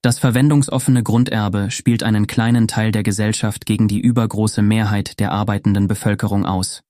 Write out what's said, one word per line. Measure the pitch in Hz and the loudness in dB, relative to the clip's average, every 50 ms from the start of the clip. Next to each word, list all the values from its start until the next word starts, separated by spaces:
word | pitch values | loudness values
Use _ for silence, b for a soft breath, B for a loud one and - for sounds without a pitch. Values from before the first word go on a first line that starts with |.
Das | - 113 120 - | 2 0 0 2
verwendungsoffene | - 131 113 127 131 147 147 147 139 - - 131 - - 127 123 | 2 2 2 4 2 4 4 2 2 2 -2 -4 0 2 2 2
Grunderbe | 110 - 110 117 123 - - 110 104 101 95 104 98 110 | 2 2 2 2 2 2 0 -2 -2 -2 -2 -2 -4 -4
spielt | - - - - 120 110 - | -6 -4 -2 0 0 0 0
einen | 113 110 104 104 101 | 0 0 0 0 0
kleinen | - - 113 117 120 120 113 110 | 0 -2 0 2 2 2 2 0
Teil | - - 110 110 | 0 -2 -2 0
der | 104 110 | 0 0
Gesellschaft | 101 110 98 98 107 107 107 - - 107 101 - - | -2 -2 -2 0 -2 -2 -2 -2 -4 -4 -4 -6 -4
gegen | - 110 98 113 104 | -4 0 0 2 0
die | 104 104 | 0 2
übergroße | - 123 117 120 113 107 - 101 107 107 - - | 0 2 2 2 0 0 0 -2 -2 0 0 2
Mehrheit | 104 104 107 110 110 104 104 101 98 - - - | 2 2 2 2 0 0 0 -2 -4 -6 -4 -4
der | 104 - | -2 -2
arbeitenden | - 101 104 98 104 101 - 104 98 98 101 98 | 0 -2 -2 -2 -2 0 0 0 2 2 2 0
Bevölkerung | 107 - - 110 104 101 - 101 101 101 98 | -2 -2 0 -2 -2 0 -2 -2 -2 -2 -2
aus. | - 95 92 92 - - - _ _ | 0 -2 -2 -4 -6 -8 -16 _ _